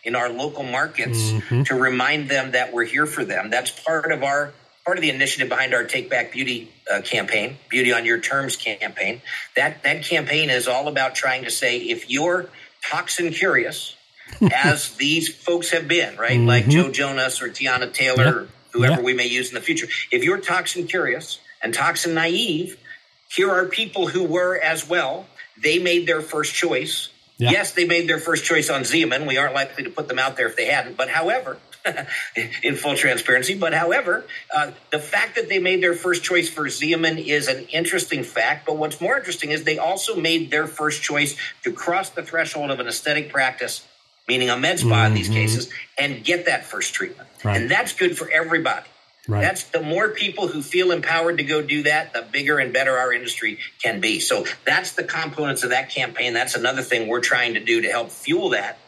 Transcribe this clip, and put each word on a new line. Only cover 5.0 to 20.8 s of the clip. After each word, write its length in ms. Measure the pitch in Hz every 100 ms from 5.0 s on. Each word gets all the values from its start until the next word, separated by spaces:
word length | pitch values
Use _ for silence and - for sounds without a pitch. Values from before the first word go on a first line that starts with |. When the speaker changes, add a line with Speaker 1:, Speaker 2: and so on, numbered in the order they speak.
Speaker 1:
the 80 | 156
initiative 400 | 131 135 - 123
behind 240 | 123 131
our 100 | 123
Take 260 | 117 131 -
Back 220 | 123 117
Beauty, 400 | 123 127 123 110 - -
uh, 120 | 101
campaign, 560 | 101 117 95 107 113 139 -
Beauty 220 | 127 123
on 140 | 120 117
Your 160 | 117
Terms 340 | - 135 135 -
campaign. 680 | 117 104 98 95 98 123 - - - -
That, 260 | 147 -
that 200 | 143 156 -
campaign 440 | 165 139 147 156
is 160 | 123 120
all 180 | 127 147
about 260 | 143 131
trying 300 | - 135 131
to 80 | 113
say, 280 | - 127 123
if 300 | 117 117 -
you're 400 | 135 165 180 127 - - _ -
toxin 440 | 156 175 - 170
curious, 640 | - 185 135 117 - - - _ _
Speaker 2:
<laughs> 300 | - - 190 131
Speaker 1:
as 400 | 147 147 - -
these 320 | 143 165 165
folks 440 | - - 175 170
have 180 | 170 151
been, 260 | 170 120 -
right? 240 | 117 120
Like 240 | 117 113
Speaker 2:
Mm-hmm. 80 | 107
Speaker 1:
Joe 200 | 151 160
Jonas 500 | 131 143 135 131 -
or 80 | 123
Tiana 420 | - 135 127 123
Taylor, 320 | - 131 127
Speaker 2:
Yeah. 60 | 131
Speaker 1:
or 160 | 113 95 - _
whoever 240 | 120 123 165
Speaker 2:
Yeah. 40 | 120
Speaker 1:
we 80 |
may 140 | 127 120
use 220 | 123 123
in 60 | 123
the 60 |
future. 260 | - 160 120 - -
If 120 | 120
you're 140 | 143 190
toxin 500 | 175 180 - 180